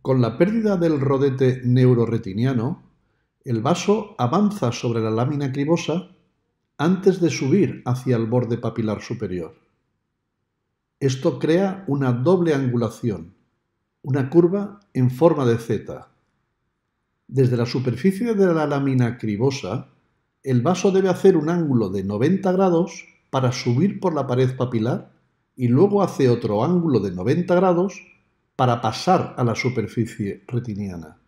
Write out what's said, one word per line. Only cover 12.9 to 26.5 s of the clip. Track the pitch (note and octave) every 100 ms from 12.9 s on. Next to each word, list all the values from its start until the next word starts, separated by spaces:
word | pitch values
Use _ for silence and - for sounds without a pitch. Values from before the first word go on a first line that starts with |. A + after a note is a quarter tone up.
| - A#2+ F#2 E2 _ _ _ _ _ _ _
una | D3 C3+ C3
curva | E3 E3+ G3 G3+ - _
en | B2+ B2+
forma | B2+ E3 D3+
de | B2+ A#2
Z. | - G#2+ - C#2+ - _ _ _ _ _ _ _ _ _ _ _ _
Desde | C3 B2+ A#2+
la | A#2
superficie | C#3 B2+ A#2 F#3+ F#3+ A#3+
de | G#3 F#3+
la | D#3+ D3+
lámina | C#3+ C#3 C3 A#2+ A#2
cribosa, | A2 G2+ C3 C3 F#2 A#2+ - _ _ _ _ _
el | C3+ B2
vaso | C3 F3+ G3+
debe | F#3 F#3+
hacer | E3+ G3 E3
un | D3+
ángulo | F3 D#3 B2 G2+
de | G2
noventa | F#2+ G#2 C#3 F#3+ F#3+
grados | F#3 F#3+ E3 F#3 - - _ _
para | C3+ B2
subir | B2 B2 A#2+ G3 F#3+
por | F#3
la | D#3 B2+
pared | B2+ B2+ -
papilar | B2 A#2 A2 F3 - _ _ _ _ -
y | B2
luego | B2+ G3+ G3+
hace | F#3 - C3
otro | A#2 A2